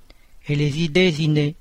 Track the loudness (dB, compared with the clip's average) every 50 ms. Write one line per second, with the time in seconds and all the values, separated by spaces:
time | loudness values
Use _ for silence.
0 | -20 -20 -20 -20 -20 _ -20 -16 -8 -4 -2 0 0 -2 0 -2 -4 0 2 2
1 | 2 2 2 0 0 0 2 0 0 -2 -4 -8